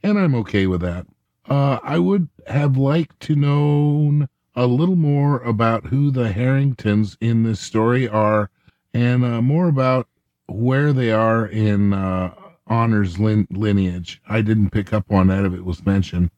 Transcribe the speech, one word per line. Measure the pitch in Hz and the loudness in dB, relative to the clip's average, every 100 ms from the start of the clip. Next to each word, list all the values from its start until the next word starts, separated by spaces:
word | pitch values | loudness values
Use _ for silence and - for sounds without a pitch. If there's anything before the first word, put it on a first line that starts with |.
And | 202 208 | 0 0
I'm | 180 127 | 2 0
okay | 107 104 95 | 0 0 0
with | 90 | 0
that. | 87 87 85 _ _ _ - | -4 -8 -12 _ _ _ -4
Uh, | 139 139 127 | 0 0 0
I | - 156 | -2 -2
would | 175 202 160 _ - | 0 0 -2 _ -6
have | 127 143 131 | -2 0 2
liked | 135 156 160 _ | 2 0 -2 _
to | - 151 | -2 0
known | 143 143 147 147 147 147 147 147 139 _ _ - | 2 2 2 2 2 2 2 0 -2 _ _ -2
a | 123 | 0
little | 123 175 180 | 2 2 2
more | 151 143 143 139 | 2 2 2 0
about | 120 110 113 113 - | -2 0 2 0 -2
who | 131 143 | 0 0
the | 127 117 | 0 -2
Harringtons | 98 127 135 139 123 107 104 104 - | -2 0 0 0 -2 0 0 0 -4
in | 117 113 | -2 0
this | 113 104 | 0 -2
story | - 113 113 123 123 | -4 0 2 0 0
are | 107 107 107 104 _ _ _ _ | 0 2 0 -2 _ _ _ _
and, | 120 120 123 123 | -2 0 2 0
uh, | 117 | 0
more | 123 151 175 | 0 0 0
about | 139 131 131 123 _ _ _ - | 0 0 0 -4 _ _ _ -14
where | 95 120 135 147 | -4 -2 0 0
they | 131 120 | 0 0
are | 110 113 113 107 | 2 2 0 -2
in, | 107 107 101 101 | -2 0 2 0
uh, | 98 95 92 90 - - _ - | 0 -2 -4 -6 -10 -20 _ -2
Honor's | 113 117 110 98 85 | 0 2 2 0 0
lin-, | 107 107 101 | 0 2 0
lineage. | 92 107 101 95 90 87 - - | -2 0 0 0 -4 -10 -16 -6
I | 107 | -2
didn't | 107 110 98 | 0 0 0
pick | 104 98 | -2 -2
up | 107 - | -4 0
on | 101 95 | 2 2
that | 95 | 2
if | 98 | -2
it | 90 92 | -4 -8
was | 87 | -6
mentioned. | - 98 90 90 87 | -2 -2 -2 -2 -2